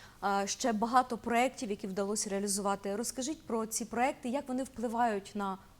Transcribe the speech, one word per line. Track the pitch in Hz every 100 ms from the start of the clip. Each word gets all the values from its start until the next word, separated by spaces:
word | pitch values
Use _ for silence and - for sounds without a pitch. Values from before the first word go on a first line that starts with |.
| - -
а, | 202 196 202
ще | - 254
багато | 214 226 254 262 220
проєктів, | 240 233 247 247 202
які | 208 202
вдалося | 190 196 - 208
реалізувати. | 196 208 196 196 196 196 202
Розкажіть | 233 - 262 311
про | - 226 220
ці | -
проєкти, | 220 226 262 - 247
як | 277 -
вони | 254
впливають | 269 - 240 233 240 202 196
на | 208 196 185 -